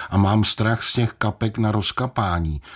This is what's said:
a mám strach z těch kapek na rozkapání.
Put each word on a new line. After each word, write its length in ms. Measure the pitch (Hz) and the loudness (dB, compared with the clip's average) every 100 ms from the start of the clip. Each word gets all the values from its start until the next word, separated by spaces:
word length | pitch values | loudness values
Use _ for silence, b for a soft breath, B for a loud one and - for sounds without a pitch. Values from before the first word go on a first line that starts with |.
| B | B
a 80 | 98 | 2
mám 260 | 98 107 | 4 4
strach 400 | 104 - 110 117 | 2 0 0 0
z 100 | - | -2
těch 200 | - 117 - | 0 0 0
kapek 400 | 107 - 113 110 | -4 -2 -2 0
na 140 | 107 | 0
rozkapání. 920 | 104 98 - 127 - 101 87 82 73 B | 0 -2 -2 -4 -2 0 0 -2 -4 B